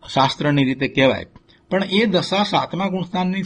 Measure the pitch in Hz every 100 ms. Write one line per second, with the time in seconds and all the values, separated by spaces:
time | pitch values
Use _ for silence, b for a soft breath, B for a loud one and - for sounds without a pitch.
0 | - 135 135 - 147 143 131 131 131 131
1 | 135 95 87 - _ b - 185 190 196
2 | 226 175 135 190 202 160 131 165 196 185
3 | 170 180 185 190